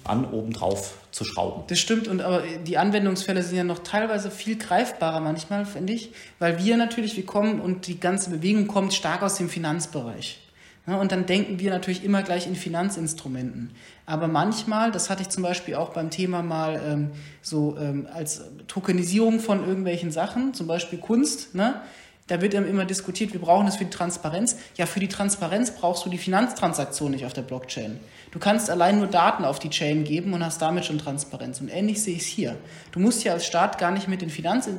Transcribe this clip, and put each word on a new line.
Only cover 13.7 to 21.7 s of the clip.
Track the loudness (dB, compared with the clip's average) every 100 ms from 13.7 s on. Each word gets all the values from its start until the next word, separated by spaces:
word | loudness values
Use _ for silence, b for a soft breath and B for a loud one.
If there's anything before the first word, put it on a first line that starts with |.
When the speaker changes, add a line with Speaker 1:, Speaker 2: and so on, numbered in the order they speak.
| B B B -6
Speaker 2:
Aber | -2 2
manchmal, | 2 2 0 0 2 2
das | 0 -2
hatte | -4
ich | -4
zum | -2
Beispiel | -2 -2 -4 -4
auch | -4
beim | -4 -4
Thema | -2 -2 0
mal, | -2 -2 -2 -2 -2
ähm, | 0 -2 -4 B B
so, | -4 0 0 0
ähm, | -2 -2 -4
als | -8 -6 -8 -10 -16 -10
Tokenisierung | -4 0 2 2 4 4 4
von | 2 2 2
irgendwelchen | 0 0 -2 -2
Sachen, | -2 -2 0 -2
zum | -2 -2
Beispiel | -2 -2 -6
Kunst, | 2 4 4 0 -4 0
ne? | 0